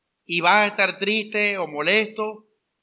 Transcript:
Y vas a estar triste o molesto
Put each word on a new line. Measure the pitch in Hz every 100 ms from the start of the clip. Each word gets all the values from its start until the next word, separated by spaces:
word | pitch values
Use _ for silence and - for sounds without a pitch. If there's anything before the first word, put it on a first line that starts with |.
| _ _
Y | - 170
vas | 170 208
a | 208
estar | 208 185 185
triste | 196 220 214 214 208 196
o | 156
molesto | 147 160 214 214 220 214 214 _ _ _ _